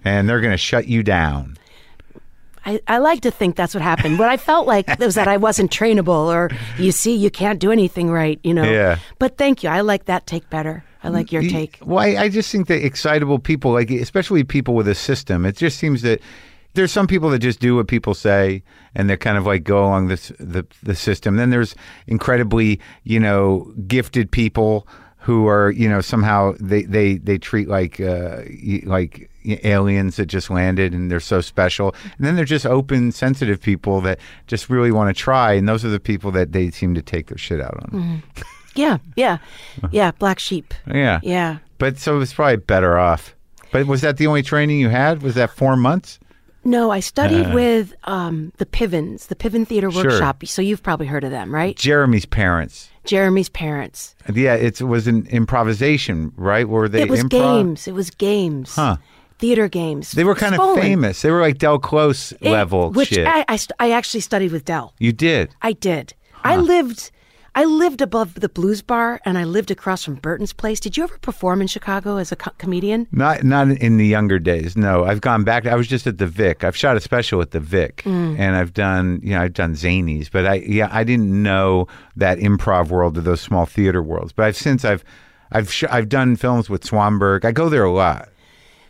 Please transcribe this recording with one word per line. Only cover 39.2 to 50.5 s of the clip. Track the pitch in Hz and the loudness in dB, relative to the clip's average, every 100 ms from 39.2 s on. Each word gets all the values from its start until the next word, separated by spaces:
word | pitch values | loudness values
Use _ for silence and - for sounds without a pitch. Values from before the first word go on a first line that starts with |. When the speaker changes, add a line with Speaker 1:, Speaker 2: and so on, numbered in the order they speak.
| 247 170 - - - | 0 0 -8 -20 -18
Speaker 1:
<laughs> | - 80 | -8 -2
Speaker 2:
yeah. | 208 185 | 0 0
Black | - 196 185 | 0 -2 -2
sheep. | - 180 - - - | -4 -6 -8 -14 -4
Speaker 1:
Yeah. | 131 131 82 | 0 2 0
Speaker 2:
Yeah. | 180 180 170 156 - - | 0 -2 -2 -6 -14 -4
Speaker 1:
But | 135 139 | -4 -2
so | - 147 | -2 0
it's | 131 | -2
probably | - 147 113 | 0 2 2
better | - 98 92 87 | 2 2 4 4
off. | 87 80 - - _ - - | 4 2 -4 -20 _ -20 -4
But | 131 139 | -2 0
was | 135 | 0
that | 151 143 | 0 2
the | 151 | 2
only | 147 | 2
training | 139 151 147 147 | 0 0 2 2
you | 120 | 2
had? | 123 143 160 | 2 2 0
Was | 139 120 | -2 0
that | 117 | 0
four | - 135 131 | 2 2 4
months? | 123 180 - - _ _ _ _ 247 | 2 0 -4 -20 _ _ _ _ 0
Speaker 2:
No, | 240 226 | 2 2
I | 196 | 0
studied | - - 302 330 277 | -2 0 2 2 2
Speaker 1:
Uh. | |
Speaker 2:
with, | 240 240 226 202 - - | 2 2 2 -2 -10 -8
um, | 190 170 160 156 _ | -6 -4 -6 -8 _
the | 196 | -4
Pivens, | - 220 170 151 - - | -2 0 -2 -4 -10 -12
the | 185 | -6
Piven | 226 226 220 | -4 -2 -2
Theater | 220 190 | -2 -2
Speaker 1:
Sure. | 180 185 | 0 2
Speaker 2:
Workshop. | 127 147 135 | 2 0 -4
So | - | -8